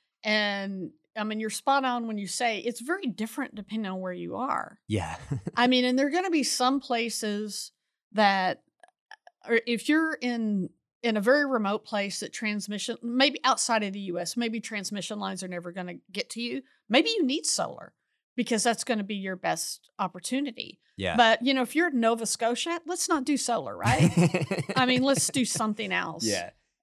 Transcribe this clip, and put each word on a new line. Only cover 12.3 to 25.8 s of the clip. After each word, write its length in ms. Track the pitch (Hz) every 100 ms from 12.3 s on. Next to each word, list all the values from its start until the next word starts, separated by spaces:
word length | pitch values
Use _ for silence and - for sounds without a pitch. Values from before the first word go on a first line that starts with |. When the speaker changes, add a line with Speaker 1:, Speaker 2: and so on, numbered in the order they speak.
Speaker 1:
transmission, 640 | - 214 208 202 208 - 226
maybe 360 | 233 247 285 285
outside 400 | 254 - - 220
of 100 | 202
the 60 | 202 196
U 80 | 175
S, 160 | 170 240
maybe 240 | 233 226
transmission 600 | - 214 190 202 - 208
lines 240 | 196 190
are 40 | 185
never 240 | 175 175
gonna 240 | 185 180 175 _
get 180 | 196 -
to 100 | 226
you. 220 | 240 262 - _ -
Maybe 200 | 240 453
you 120 | 453 262
need 200 | 294 -
solar 480 | - - - - _ _ _ _ -
because 280 | 226 220
that's 200 | 240 226
gonna 200 | - 220
be 120 | 196 202
your 200 | 190 185
best 540 | 165 160 - - _ -
opportunity. 800 | 185 180 - 262 285 - - - _ -
Speaker 2:
Yeah. 180 | 92 226
Speaker 1:
But, 280 | 226 - 247
you 80 |
know, 80 | 269
if 140 | 247 302
you're 140 | 349
in 100 | 262
Nova 260 | 226 233 226
Scotia, 560 | - 233 240 339 339 311
let's 200 | 359 -
not 160 | 320
do 140 | 262 285
solar, 400 | - 220 123 92
right? 340 | - - 170 170 170 175 151 185 -
Speaker 2:
<laughs> 100 | 226
Speaker 1:
I 100 | 254
mean, 160 | 254
let's 240 | 262 254 -
do 180 | 277 240
something 460 | - 220 214